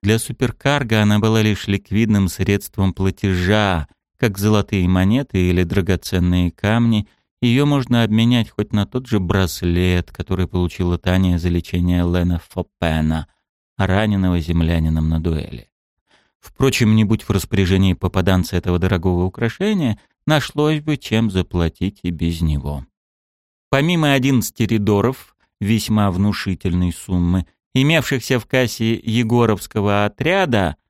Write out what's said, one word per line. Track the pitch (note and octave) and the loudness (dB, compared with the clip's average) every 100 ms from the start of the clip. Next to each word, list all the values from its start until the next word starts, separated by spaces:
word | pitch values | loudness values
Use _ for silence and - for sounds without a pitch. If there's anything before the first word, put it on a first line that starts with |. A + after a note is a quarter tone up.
Для | G2 A2 | 0 0
суперкарго | - A2+ B2+ - C3+ C#3+ B2 G#2+ | -2 -4 -4 -2 -2 -2 0 0
она | G#2 G#2 | 2 2
была | A2 A2+ | 2 2
лишь | G#2+ G2+ - | 0 -2 -2
ликвидным | G2 - G2 A2+ G#2 F#2+ | -4 -2 -2 2 2 0
средством | - F#2+ G2+ - - G2 | -2 0 0 -2 -2 -2
платежа, | F2+ F#2+ - G2+ F#2 F2 G#2+ G#2 F2 D2 _ _ _ | 0 -2 -2 -2 0 2 2 2 -2 -4 _ _ _
как | A#2 G2 | -4 0
золотые | G#2 G#2+ G2 G2 F2+ | 2 2 0 0 2
монеты | F#2 F#2+ A#2+ C#3+ F#2+ F2+ | 2 2 0 0 0 2
или | F2+ | 2
драгоценные | F2 F2 F#2 F2+ - F#2 F2 F2+ F2 | 0 -2 0 -4 -2 -2 2 2 0
камни. | - G2+ A#2 A#2 G#2+ G2+ _ _ _ | -2 -2 0 2 0 -2 _ _ _
Ее | A#2+ B2 C#3+ | 0 2 2
можно | C#3+ B2+ A#2+ | 0 0 0
обменять | A2+ G#2+ A#2 B2 G#2+ | 2 2 2 2 -2
хоть | - C3 | -6 -4
на | G#2+ G2 | -2 -2
тот | B2+ C3 | -6 -4
же | G#2+ | -4
браслет, | F2+ G2+ F#2 - F2 F2 F2+ F2+ - | 0 0 0 -2 -2 0 2 0 -2
который | - - F#2 F2+ | -10 -6 -4 -2
получила | F#2 F2 - F2+ F2 | -2 -2 -2 -2 -2
Таня | F#2+ F#2 F#2 F2 | 0 2 2 0
за | F2 | 0
лечение | E2+ - F2 F2+ F2 | -2 -2 -2 0 2
Лена | F2 F2 F2 E2+ - | 2 0 0 -2 -6
Фопена, | - E2+ _ E2+ D#2+ D#2 D#2+ D#2 _ _ _ _ - | -10 -10 _ -2 0 0 -2 -6 _ _ _ _ -4
раненого | F#2+ F#2+ A2 G2+ F#2 F2 | 0 0 0 0 0 0
землянином | D#2+ E2+ D#2+ E2 D#2+ D#2+ D#2+ | 0 0 2 0 0 0 0
на | D#2+ | -2
дуэли. | E2 D#2+ - A#1+ - _ _ _ _ _ _ _ | -2 -4 -6 -14 -18 _ _ _ _ _ _ _
Впрочем, | - _ C3 - A2 A2 | -20 _ 0 2 4 4
не | G#2 | 2
будь | A2 | -2
в | - | -2
распоряжении | G2 - G2 F#2 F#2+ F#2+ | -4 -2 -2 2 4 2
попаданца | F2+ F2+ F#2+ F2+ F#2 E2+ F2+ | 2 -2 0 2 2 0 -4
этого | F#2+ F2 | -2 0
дорогого | F#2 F2+ F2+ F2 | 0 0 0 0
украшения, | F#2 - A2+ - G3+ G#3+ C#3 G2+ _ _ - | -2 -2 -6 -2 -2 0 -2 -4 _ _ 0
нашлось | D#3 - - D3+ D#3 | 0 0 -2 0 0
бы, | D3+ D3 | -2 -6
чем | - A2 A2+ | -2 0 0
заплатить | F#2 F2 F2+ E2+ - F#2 - | 0 -2 0 -2 -2 -6 -4
и | F2+ | -8
без | E2 E2+ E2 | -2 -2 0
него. | E2 C#2+ C#2 D2 C2+ _ _ _ _ _ _ _ _ | 0 -2 -4 -10 -12 _ _ _ _ _ _ _ _
Помимо | C3+ D3+ F3 D3+ | 0 0 0 2
одиннадцати | C#3 C3 C3 - - | 2 2 0 -2 -4
ридоров, | A2 A2 G2+ G#2 A2 C3 - _ _ _ | -2 0 2 2 2 -2 -14 _ _ _
весьма | G2+ A2 - G#2+ G2+ | -2 -2 0 0 0
внушительной | F2+ G2+ G2+ - F2+ F#2+ F2 F2+ | 0 0 -2 -4 -4 -2 0 -2
суммы, | E2+ - F#2 F2 F2+ E2+ _ _ | -4 -4 -2 2 0 -2 _ _
имевшихся | C3 C#3 E3 - C3+ - B2+ | 0 2 2 0 -4 -2 -2
в | - | 0
кассе | B2+ B2 - A2+ A2+ | -2 0 -2 -2 -2
егоровского | - A2+ A2+ A#2+ A#2 G2+ - - G2+ G2+ | -2 -2 2 2 2 0 -4 -4 0 0
отряда | G#2 - C3 F#3+ F3+ A2 F2 C#2+ | -2 -2 -2 0 0 0 0 -4